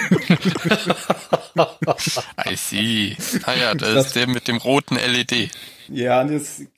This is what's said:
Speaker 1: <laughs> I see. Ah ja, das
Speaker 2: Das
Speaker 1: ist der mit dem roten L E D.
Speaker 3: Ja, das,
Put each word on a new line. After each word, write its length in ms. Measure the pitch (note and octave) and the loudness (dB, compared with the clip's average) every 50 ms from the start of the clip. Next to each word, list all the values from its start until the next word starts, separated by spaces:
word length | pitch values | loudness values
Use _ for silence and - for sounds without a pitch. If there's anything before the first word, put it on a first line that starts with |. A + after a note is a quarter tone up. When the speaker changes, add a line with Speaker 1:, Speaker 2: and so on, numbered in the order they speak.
| - - F3 - - - E3+ - - F#3 D#3+ - - E3 - - - F3 D#3+ - - - F3 - - - - - - - - | 2 2 2 4 4 4 2 4 2 0 0 0 0 0 0 2 2 0 -2 0 0 -2 -2 -2 -4 -16 -16 -16 -16 -2 2
Speaker 1:
<laughs> 960 | F3 D#3 - - - - D#3+ D3 - - E3 - - - - - - - - | 2 2 2 0 -4 -2 -2 0 0 -2 -4 -4 -4 -6 -6 -6 -4 -4 -4
I 60 | F#2 | -4
see. 640 | - - - G#2+ G2+ A2 A#2 A2+ A2 G2+ G2+ G#2 - - - - G2 - | -4 -4 -4 -2 0 0 2 2 0 0 -2 -4 -6 -6 -4 -4 -2 0
Ah 100 | - B2+ | 0 0
ja, 220 | B2+ B2 A2+ G2+ | 2 2 2 2
das 180 | - G#2 G#2+ A2 | 2 2 2 4
Speaker 2:
Das 120 | C3+ C3 | 4 2
Speaker 1:
ist 80 | C3+ - | 2 2
der 120 | A#2+ B2 | 0 2
mit 200 | B2+ B2 A#2+ - | 2 0 -2 -2
dem 100 | - A#2+ | -2 -2
roten 380 | A2+ - B2 C#3 C#3+ - - C3+ | 0 2 2 2 2 2 2 0
L 180 | A#2+ A#2+ B2 B2 | 0 0 0 0
E 80 | B2 A#2+ | 0 0
D. 260 | - B2+ A#2 G2 - - - - - - - - - | 0 0 0 0 -2 -6 -12 -18 -18 -20 -20 -16 -10
Speaker 3:
Ja, 340 | - C3 A#2+ B2 B2 B2+ C3 | -6 -2 0 2 2 2 2
das, 380 | D3 D3+ D3 D3 - - - C#3 - _ | 2 0 -4 -6 -8 -12 -14 -16 -20 _